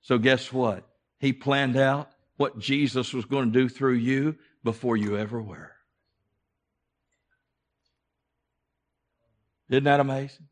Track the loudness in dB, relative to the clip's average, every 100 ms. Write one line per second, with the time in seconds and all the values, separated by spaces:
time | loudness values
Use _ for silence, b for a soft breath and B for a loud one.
0 | 2 2 4 2 0 -2 -2 -4 -12 _
1 | _ _ -4 -2 0 0 0 2 2 0
2 | -6 _ _ -4 -4 -4 -4 0 0 -2
3 | -4 -6 -4 -2 2 2 2 0 0 0
4 | 0 0 -2 -6 b b -6 -4 -2 0
5 | 0 -4 -4 -8 -10 -16 -20 _ _ _
6 | _ _ _ _ _ _ _ _ _ _
7 | _ _ _ _ _ _ _ _ _ _
8 | _ _ _ _ _ _ _ _ _ _
9 | _ _ _ _ _ _ _ 2 4 4
10 | 2 -2 -8 -14 -20